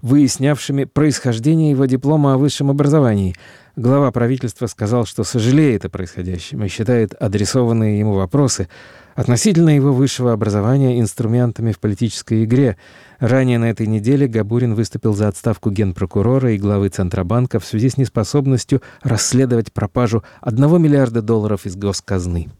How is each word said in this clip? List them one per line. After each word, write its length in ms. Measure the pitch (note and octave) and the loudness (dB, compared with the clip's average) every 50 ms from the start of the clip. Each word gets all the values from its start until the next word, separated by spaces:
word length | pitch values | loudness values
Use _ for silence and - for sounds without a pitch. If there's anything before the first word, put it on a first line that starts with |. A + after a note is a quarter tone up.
выяснявшими 840 | - A#2 C3 D3 D3 B2+ - - C3+ C#3+ D3 B2+ - - C#3 C#3 C#3 | 0 2 4 4 4 2 2 0 0 0 0 -2 -4 -4 -2 -2 -2
происхождение 880 | - _ - D3 D#3 C#3 - - C3 A#2 A2+ A2+ D3 D#3+ D#3+ D#3+ D3+ C#3+ | -2 _ 0 2 2 0 0 -2 -2 -4 0 0 2 2 2 2 2 2
его 140 | C3 C#3 | 2 2
диплома 480 | C3 B2+ B2+ - C#3 D#3 D#3 C#3+ C#3 C3+ | 0 0 0 0 0 0 2 2 2 2
о 40 | C3 | 2
высшем 320 | C#3 D3 - - C#3+ C#3 | 2 0 0 0 -2 0
образовании. 640 | C#3 C#3+ D3 C#3+ C#3+ D#3+ C#3+ A#2+ A2 G2+ F#2+ F#2 F2+ - - - - - - _ _ | 0 2 2 2 4 4 4 4 2 2 0 -2 -4 -8 -14 -20 -20 -20 -20 _ _
Глава 380 | - A2+ A#2+ C3+ C#3+ C#3+ C3 A2 | -4 0 2 2 2 2 0 0
правительства 560 | B2 A#2+ A#2+ C3 B2+ B2+ A#2 - - B2+ A2+ | 0 -2 0 -2 -2 -4 -8 -8 -6 -8 -8
сказал, 380 | - - A2+ G2+ A#2 B2 A#2 | -6 -4 -4 -2 0 0 -2
что 180 | - - - A2 | -2 -4 -6 -6
сожалеет 640 | - - B2+ G#2+ A#2 B2+ D3 D#3 C#3+ A#2+ G2 - | -4 -2 -2 0 2 2 4 4 2 2 0 -4
о 20 | F#2+ | -6
происходящем 720 | - F#2 F#2 F2+ - - F2+ F2+ F#2 E2+ - - - C3 G#2+ | -8 -8 -10 -10 -10 -10 -8 -6 -8 -8 -10 -10 -8 -6 -6
и 60 | G2+ | -6
считает 460 | - - A#2 G2+ B2+ A#2+ A2+ G2 - | -4 -4 -2 0 2 2 0 0 -2
адресованные 840 | - - A2 G2 G#2+ G#2 G2 - C3+ B2 A#2 A#2 A2+ A2 G#2+ G#2 G#2 | -6 -6 -2 -2 -2 -2 0 0 0 0 2 2 0 0 0 0 0
ему 140 | G#2+ G#2+ G2+ | 0 0 0
вопросы 560 | G2 F#2+ F2+ - C#3 D3 B2+ - - F#2+ - - - - - - - - _ _ | 0 -2 0 0 0 2 2 0 -2 -6 -8 -8 -20 -20 -20 -20 -20 -20 _ _
относительно 580 | - B2+ - A#2+ A#2 - A3 G3 D#3+ E3+ D#3+ D3+ | -4 0 0 0 2 2 2 2 4 4 4 4
его 180 | C#3+ C3 C#3+ C#3 | 4 4 2 2
высшего 400 | B2 C3+ C3+ - - B2+ B2 A#2 | 2 2 0 0 -2 0 0 0
образования 680 | G#2 A2 G#2+ G2+ G#2 G2+ A2 C3 C#3 C#3 B2+ B2 A#2+ | 0 0 0 0 0 2 2 2 2 2 2 2 0
инструментами 720 | A#2 G2+ - - A#2+ A2 A2+ B2 B2 A#2+ A2+ - A2+ A#2 G#2 | 0 -2 -2 -4 -4 0 0 0 0 0 -2 -4 -4 -4 -4
в 80 | - | -2
политической 640 | - A2 G2+ - B2 A2+ - - - - A2+ A2 A2+ | -2 -4 -2 -2 -2 -4 -4 -6 -6 -2 0 0 0
игре. 320 | G#2+ A#2+ B2+ C#3+ B2 G2 - - - - - - - - _ | 2 2 2 2 2 0 -4 -10 -20 -20 -20 -20 -20 -10 _
Ранее 400 | - A2+ B2 C3+ C3 B2+ B2 A#2 | -2 0 2 2 2 2 2 2
на 120 | A#2 A#2 | 0 0
этой 180 | A2 - A2+ G#2+ | -2 -2 -2 -2
неделе 400 | A2 A2 G2+ A#2 C#3 C#3 B2 C3 | -2 -2 0 0 2 2 0 0
Габурин 480 | A2+ A2 G#2+ G2+ A2+ A#2+ B2 A#2+ A2 | 0 -2 -2 0 0 0 0 0 0
выступил 380 | G#2 A#2 - - - - A#2 G#2 | 0 -2 -4 -4 -4 -2 -2 0
за 120 | G2+ G#2+ | 0 0
отставку 460 | G#2 G2 - - A#2+ G#2+ - - A2+ G2+ | -2 -2 -2 -2 -4 -4 -2 -2 -4 -2
генпрокурора 800 | F#2+ A2 F#2+ F2+ - G2 E2+ - - G2 A#2 B2+ C3+ C3 B2 A2+ | 0 -2 -2 -2 -4 -6 -4 -2 0 0 2 2 2 2 0 0
и 60 | G2+ | 0
главы 320 | G2 G2+ G#2 G2+ G2+ G2 | 0 0 0 2 0 -2
Центробанка 680 | - - G2+ F2 - F#2+ F#2 F2 G#2+ A#2+ B2+ B2 - A#2 | -2 -2 -4 -2 -2 -4 -2 0 0 0 -2 0 -2 -4
в 80 | - | -6
связи 220 | - - A2 A2 C3 | -4 -4 -2 -2 0
с 80 | A#2+ | 0
неспособностью 840 | - C3+ - _ - G#2+ - - D3 C#3 C3+ C3 A#2 - _ - - - - - - - | 0 -4 -2 _ -4 -4 0 0 -2 0 2 0 -2 0 _ -2 -2 -2 -6 -20 -8 -4
расследовать 680 | C3 A#2 G#2+ - - - B2+ C3+ B2+ B2 A#2 A2 - _ | -4 -2 -2 -2 0 2 2 2 2 2 0 -2 -2 _
пропажу 500 | - - G2+ _ - B2 A2+ A2 A2+ - - - - | -6 -6 -4 _ -2 -2 0 0 -2 -4 -6 -20 -10
одного 380 | - - A2 A#2 C#3 D3 E3 F3+ | -6 -4 0 2 2 4 4 4
миллиарда 440 | E3 D#3 C#3+ C#3 C3+ A#2+ A2+ A#2 G#2+ | 4 4 4 4 2 2 0 -4 0
долларов 440 | G#2 A#2 A2 G#2 G#2+ G#2+ G2 - | 0 0 0 2 0 -2 -4 -4
из 80 | G2 F2+ | -8 -10
госказны. 760 | G2 G2+ G2+ G2 - - - G#2 F#2 F2 F2+ F2 E2+ D#2+ C2+ C2+ _ | -4 -4 -4 -4 -4 -6 -4 -4 -2 -2 -2 -4 -4 -6 -8 -14 _